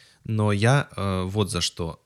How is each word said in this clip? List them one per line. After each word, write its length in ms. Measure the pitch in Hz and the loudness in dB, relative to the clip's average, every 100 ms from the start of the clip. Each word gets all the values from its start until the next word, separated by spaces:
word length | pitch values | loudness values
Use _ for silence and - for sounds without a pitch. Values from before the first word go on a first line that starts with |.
| - _ - | -20 _ -6
Но 260 | 107 104 | 0 2
я, 380 | 101 113 139 - - | 2 4 4 0 -4
э, 280 | 98 95 | -2 -2
вот 260 | 92 107 98 | -2 -2 -2
за 100 | 87 | -2
что. 400 | - - 82 - | -4 -4 -8 -8